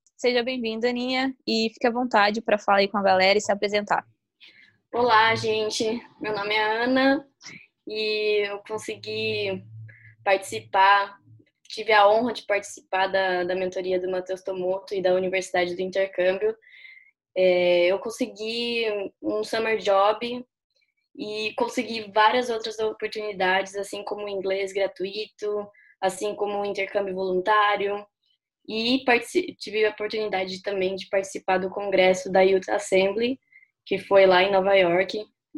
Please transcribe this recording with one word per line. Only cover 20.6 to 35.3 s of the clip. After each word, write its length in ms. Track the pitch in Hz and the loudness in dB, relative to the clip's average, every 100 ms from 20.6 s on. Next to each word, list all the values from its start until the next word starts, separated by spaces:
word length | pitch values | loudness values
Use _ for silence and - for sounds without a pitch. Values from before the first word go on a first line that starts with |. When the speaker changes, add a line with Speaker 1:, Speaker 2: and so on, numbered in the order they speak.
| _ _ _ _ _ | _ _ _ _ _
Speaker 2:
e 400 | - 214 214 220 240 | -12 -10 -6 -6 -2
consegui 520 | 233 262 220 226 202 | -2 -2 -6 -8 -2
várias 360 | 214 220 247 233 | 2 4 4 -2
outras 300 | 226 226 214 | -4 -6 -4
oportunidades, 960 | 214 214 214 214 214 190 185 190 190 202 | -4 -4 -8 -8 -8 0 2 2 0 -6
assim 260 | 196 202 | -8 -10
como 280 | 208 208 208 | -8 -8 -6
inglês 420 | 196 190 190 196 | -6 -4 -4 -4
gratuito, 960 | 196 190 - 190 208 214 _ 208 208 202 _ _ _ | -2 -4 -4 -8 -8 -12 _ -6 -6 -8 _ _ _
assim 340 | 190 190 208 202 | -4 -2 -6 -4
como 220 | 202 202 | -4 -4
um 60 | |
intercâmbio 500 | 202 196 190 202 196 | -4 -4 -4 -4 -4
voluntário. 960 | 185 190 185 185 208 208 202 202 202 208 _ _ _ _ _ - | -4 -2 -2 2 4 4 2 -2 -4 -10 _ _ _ _ _ -8
E 360 | 220 233 262 254 | -4 0 0 2
partici-, 500 | 233 - - - 180 | 0 0 -4 -4 -10
tive 260 | 208 214 214 | -8 -2 -2
a 60 | |
oportunidade 680 | 208 208 220 214 190 190 190 | -2 -6 -6 -4 -4 -4 -6
também 320 | 202 196 185 190 | -6 -2 -2 -4
de 120 | - | -4
participar 520 | 196 190 - - 185 | -4 -4 -8 -2 -2
do 100 | 190 | -2
congresso 600 | 202 202 190 185 185 190 | -6 0 4 4 2 2
da 100 | 190 | 4
Youth 260 | 190 190 - | 4 4 0
Assembly, 680 | 208 - 190 196 208 240 269 _ _ _ _ - | -4 0 2 2 0 -2 -4 _ _ _ _ -6
que 140 | 190 | -6
foi 260 | - 196 190 | 4 6 8
lá 160 | 180 | 6
em 100 | 196 | 6
Nova 220 | 190 190 | 2 4
York, 500 | 196 175 180 190 214 - | 4 4 2 0 -4 -10